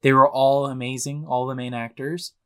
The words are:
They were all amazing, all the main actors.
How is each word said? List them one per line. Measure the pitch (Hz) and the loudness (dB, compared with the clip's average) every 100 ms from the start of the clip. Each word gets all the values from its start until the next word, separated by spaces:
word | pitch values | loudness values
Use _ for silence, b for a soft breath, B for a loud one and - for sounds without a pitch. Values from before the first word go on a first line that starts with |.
They | 135 | 4
were | 135 139 | 6 6
all | 131 135 139 139 | 6 2 2 0
amazing, | 131 123 131 143 143 156 | -6 -8 -8 -8 -10 -4
all | 127 127 | -4 -4
the | |
main | 131 123 | -6 -8
actors. | 120 117 - 135 170 - _ | -8 -10 -10 -8 -8 -10 _